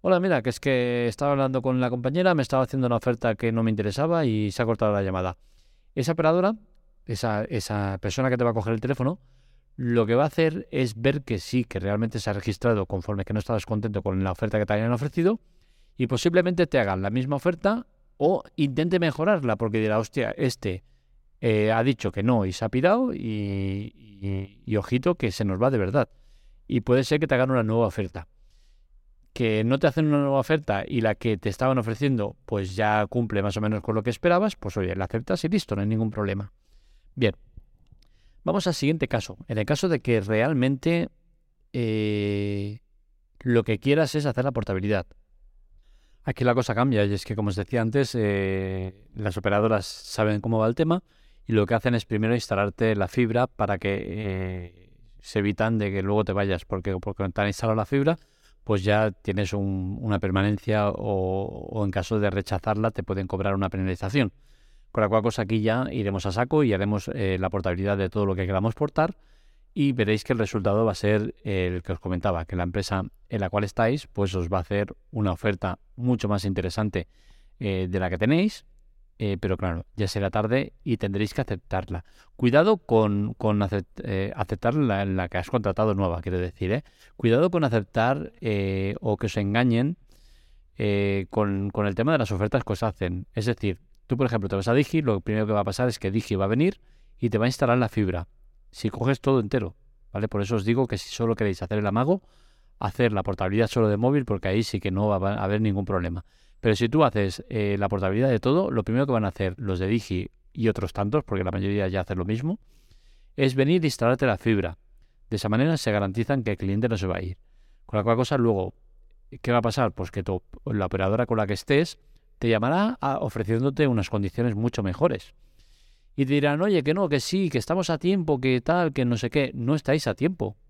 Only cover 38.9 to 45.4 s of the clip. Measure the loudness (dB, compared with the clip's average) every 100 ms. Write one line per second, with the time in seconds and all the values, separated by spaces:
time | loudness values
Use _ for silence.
38.9 | 0 0 -2 -4 -12 -6 -4 0 0 2
39.9 | 0 2 2 2 2 2 2 2 2 0
40.9 | 0 -2 _ _ _ _ _ _ -4 -2
41.9 | 0 0 0 0 -2 -2 -4 -6 -10 _
42.9 | _ _ _ _ _ 2 2 2 0 2
43.9 | 2 2 0 -2 0 -2 -2 -2 -2 0
44.9 | -2 -2 -14 _ _